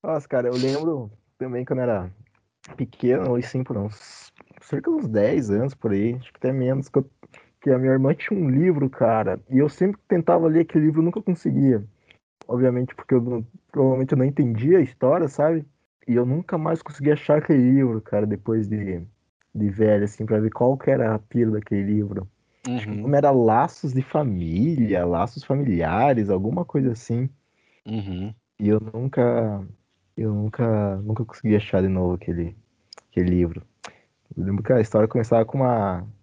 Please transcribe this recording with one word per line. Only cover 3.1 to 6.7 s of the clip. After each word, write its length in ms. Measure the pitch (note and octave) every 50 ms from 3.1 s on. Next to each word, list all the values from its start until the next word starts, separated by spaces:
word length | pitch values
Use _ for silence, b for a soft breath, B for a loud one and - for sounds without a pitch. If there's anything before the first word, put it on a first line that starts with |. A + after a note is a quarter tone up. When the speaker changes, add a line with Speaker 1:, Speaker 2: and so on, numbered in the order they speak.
| B2+ - - C3 A#2+
Speaker 1:
ali 80 | A#2+
sim, 200 | B2 - - C3 C3
por 120 | - B2+ G#2
uns, 520 | G2 G#2 G#2 - - - - - - - _ _ - _ - -
cerca 300 | _ - - C#3 - E4
de 60 | E4
uns 120 | D#4 C4 C3
dez 420 | G#2+ G#2 G2+ A2+ - D#3+ B2+ G#2
anos, 240 | G2+ G#2 B2 C#3 C3+
por 180 | _ - A2+
aí, 220 | G2+ G2 G#2 A#2 A#2+
acho 160 | B2+ B2 -
que 60 | _ -
até 140 | - B2+
menos, 360 | C3 C3+ B2+ B2+